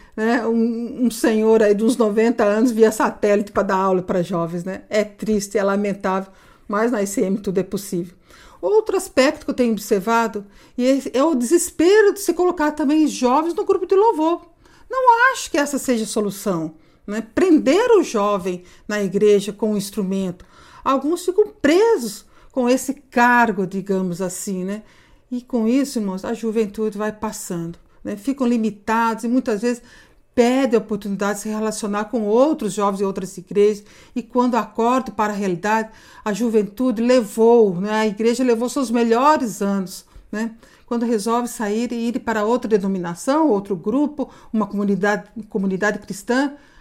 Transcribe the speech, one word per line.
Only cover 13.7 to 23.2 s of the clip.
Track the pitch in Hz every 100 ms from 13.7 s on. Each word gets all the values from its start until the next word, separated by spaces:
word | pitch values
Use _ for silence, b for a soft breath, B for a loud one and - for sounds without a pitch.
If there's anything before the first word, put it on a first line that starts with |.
| 392 359
de | 381
louvor. | 453 320 320 339 - b b b b
Não | 508 508 466 523
acho | 494 -
que | 320
essa | 285 269
seja | - 233 214
a |
solução, | 226 202 202 208 175 156 - b b -
né? | 208 226
Prender | - 381 311 214 349 494 427
o |
jovem | - 214 202 202 185 180 b b -
na | 208
igreja | 196 190 208 202 202
com | - 214
o | 208
instrumento. | 202 - 185 190 190 175 B B B B
Alguns | - 269 277 339 -
ficam | 370 415
presos | - 277 349 466 415 233 - b b b
com | 269 240
esse | 262 269
cargo, | 269 _ 240